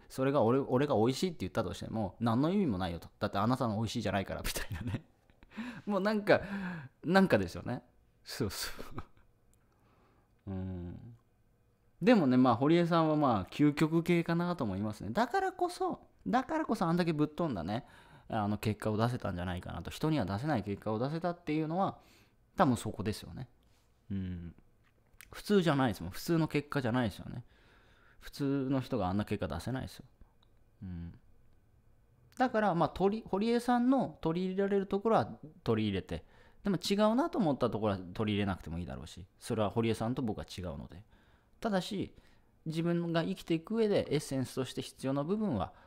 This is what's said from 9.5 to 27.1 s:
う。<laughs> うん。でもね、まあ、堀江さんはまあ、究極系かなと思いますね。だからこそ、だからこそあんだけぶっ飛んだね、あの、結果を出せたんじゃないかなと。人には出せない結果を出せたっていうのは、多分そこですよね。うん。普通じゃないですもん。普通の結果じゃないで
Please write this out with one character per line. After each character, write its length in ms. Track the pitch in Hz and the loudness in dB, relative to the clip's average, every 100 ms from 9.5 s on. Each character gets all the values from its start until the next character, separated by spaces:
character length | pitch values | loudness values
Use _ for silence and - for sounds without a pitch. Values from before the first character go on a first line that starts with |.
| _ _ _ _ _ _ _ _ _ 98 | _ _ _ _ _ _ _ _ _ -10
う。 40 | |
<laughs> 20 | |
う 20 | |
ん。 640 | 95 92 90 87 80 117 117 _ _ _ _ _ _ _ - | -6 -6 -8 -10 -12 -16 -20 _ _ _ _ _ _ _ 0
で 120 | 180 | 6
も 120 | 233 139 | 8 8
ね、 100 | 127 | 8
ま 140 | 127 | 6
あ、 60 | 113 | 6
堀 200 | 143 170 | 6 6
江 100 | 170 | 6
さ 120 | 170 | 4
ん 100 | 160 | 4
は 80 | 151 | 4
ま 240 | 143 104 | 4 2
あ、 40 | 92 | 0
究 260 | - 147 | 2 4
極 300 | 143 156 165 | 4 2 2
系 220 | 165 170 | 2 2
か 100 | 160 | 2
な 200 | 170 175 170 | 0 0 -2
と 80 | |
思 120 | 113 92 | -2 -2
い 40 | |
ま 120 | 107 | -4
す 100 | 104 | -6
ね。 80 | - | -4
だ 160 | 123 247 | -2 0
か 140 | 392 | 0
ら 120 | 381 | -2
こ 180 | 370 359 | -2 -4
そ、 360 | - 370 - - _ - | -2 -4 -4 -12 _ -2
だ 180 | 233 | -2
か 140 | - 320 | 0 -2
ら 80 | - | -2
こ 80 | |
そ 120 | 226 170 | 0 2
あ 60 | |
ん 60 | 175 | 2
だ 60 | 170 | 2
け 80 | |
ぶ 100 | 151 | 2
っ 40 | 147 | 0
飛 220 | - 170 | 0 -2
ん 40 | |
だ 100 | 101 | -2
ね、 220 | 78 110 - - - - - | -2 -4 -6 -18 -20 -20 -6
あ 180 | 110 104 | -2 0
の、 120 | 104 | 0
結 220 | 107 101 | -2 -2
果 100 | 110 | 0
を 80 | 107 | 0
出 100 | 127 | 0
せ 100 | 123 | -2
た 120 | 101 | -6
ん 60 | 90 | -4
じ 40 | |
ゃ 60 | 90 | -4
な 100 | 90 | -6
い 60 | |
か 100 | - | -8
な 100 | 123 | -10
と。 80 | - | -10
人 200 | - 156 | -4 0
に 80 | 151 | 0
は 80 | 92 | 0
出 120 | 101 | -2
せ 80 | 147 | -2
な 120 | 127 | -2
い 40 | |
結 180 | 98 98 | -2 -4
果 100 | 107 | -4
を 60 | 110 | -2
出 120 | 139 | -2
せ 100 | 160 | -4
た 100 | 175 | -4
っ 120 | 170 | -4
て 120 | - | -4
い 80 | 151 | -2
う 60 | 156 | -2
の 100 | 170 | 0
は、 200 | 185 - - - _ _ _ - | -2 -4 -14 -20 _ _ _ 2
多 100 | 165 | 4
分 100 | 117 | 2
そ 140 | 110 | -2
こ 120 | - | -4
で 120 | 101 | -4
す 80 | 101 | -4
よ 100 | 87 | -8
ね。 160 | 85 - _ _ _ _ _ - | -12 -14 _ _ _ _ _ -8
う 40 | |
ん。 400 | 98 92 87 85 - - _ _ _ _ - - | -6 -6 -8 -12 -16 -20 _ _ _ _ -20 -20
普 120 | - | -10
通 180 | - 208 | 2 4
じ 80 | 165 | 4
ゃ 60 | 139 | 4
な 100 | 127 | 2
い 20 | |
で 60 | |
す 80 | 95 | 0
も 60 | 82 | -8
ん。 40 | |
普 80 | - | -6
通 160 | - 165 | 0 2
の 100 | 156 | 2
結 220 | 151 - | 0 -2
果 140 | 143 | -2
じ 60 | 123 | 0
ゃ 40 | |
な 100 | 127 | 0
い 20 | |
で 60 | 113 | 0